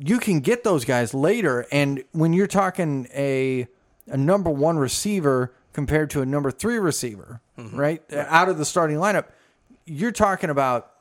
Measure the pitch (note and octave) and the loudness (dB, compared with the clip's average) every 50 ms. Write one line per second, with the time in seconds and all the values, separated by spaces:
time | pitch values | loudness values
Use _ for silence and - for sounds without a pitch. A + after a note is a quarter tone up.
0 | C#3 D#3 A#3 A#3 - A3 F3+ D3 B2+ F3 A#3+ A#3+ - A3 F3+ C#3+ A2+ C#3 B2+ A#2+ | -2 0 0 0 2 0 0 2 2 2 0 2 2 2 2 2 2 2 0 0
1 | A#2+ A2+ - C3+ C#3+ F3 A3 A#3+ F#3+ D3 B2 A#2+ A#2+ - C#3 C#3+ C#3+ C#3 C#3 C3+ | 0 0 0 0 2 2 2 2 2 0 0 0 -2 0 0 0 2 0 -2 -4
2 | - _ - D#3+ D#3+ E3 E3 F#3 G3+ - F3 G3+ G3 F#3 - - E3+ D3+ C#3 C3+ | -8 _ -2 0 2 4 4 4 2 2 2 0 0 0 0 -2 -2 -2 -2 -4
3 | B2 - - C#3 C#3 C#3 C3+ C3 C3+ C3 C3 B2+ B2 - _ _ _ _ _ _ | -6 -6 -4 -2 -2 0 0 0 0 0 0 -2 -4 -6 _ _ _ _ _ _
4 | _ - C#3+ C3+ C#3 E3 G3 G#3 F3+ E3+ D3 C#3 C#3 E3 E3+ D3+ C3+ A#2+ - - | _ -6 -2 0 2 2 2 2 2 0 0 0 2 2 2 2 0 -2 -2 -2
5 | - G#3 G#3 F#3 D3+ C#3 C3 B2+ B2+ B2 - _ _ _ - D3+ C#3 A#2+ D3 D#3 | -2 -2 -2 0 2 2 2 2 0 -2 -6 _ _ _ -8 -6 -2 0 0 0
6 | D3+ C#3 - D3 C3 C3 C#3+ D3 C#3 C3+ B2 - - A3+ A#3+ A3+ F#3+ D#3+ C3+ - | 0 0 -2 -2 -2 -2 -2 -2 -2 -2 -4 -4 -2 -2 -2 0 0 0 0 -2
7 | C3 A#2+ G#2 F#2+ - - B2 A#2 _ _ _ A#2+ A#2+ G#2+ B2 C3 C#3+ D3+ E3 D3+ | -4 -8 -10 -12 -16 -18 -18 -20 _ _ _ -18 -16 -10 -4 -2 0 0 -2 -4
8 | - - D3 C#3+ C#3+ C#3+ D#3+ E3+ F#3 F#3 F3 D3+ D3 - - F3 E3 D3+ D3+ D3+ | -8 -8 -6 -6 0 4 4 4 4 4 0 -2 -4 -2 0 0 0 0 0 -2
9 | F#3 G#3+ G3 D#3 - - - _ _ _ _ _ _ _ - _ _ E3+ D3+ C#3 | 0 0 0 -2 -4 -6 -10 _ _ _ _ _ _ _ -20 _ _ -12 -8 -4
10 | G#3 A#3+ G#3 - G#3+ G3 F#3 F3+ F#3+ D#3+ C#3+ C#3 C3+ C3 B2 A#2+ - - _ _ | -4 -4 0 0 0 0 0 0 -2 -2 0 0 2 2 0 -2 -4 -8 _ _